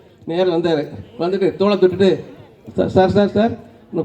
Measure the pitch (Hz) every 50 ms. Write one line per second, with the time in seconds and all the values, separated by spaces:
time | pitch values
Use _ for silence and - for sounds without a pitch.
0 | - - _ _ - - 165 180 190 180 165 165 170 170 165 147 143 - - -
1 | - - - - 165 180 190 196 196 165 - - 190 202 208 196 185 185 175 180
2 | 196 185 160 143 - - - - - - - _ - - - - - 185 - 190
3 | 185 185 185 208 202 185 - 208 214 233 240 - - - - - - - - 165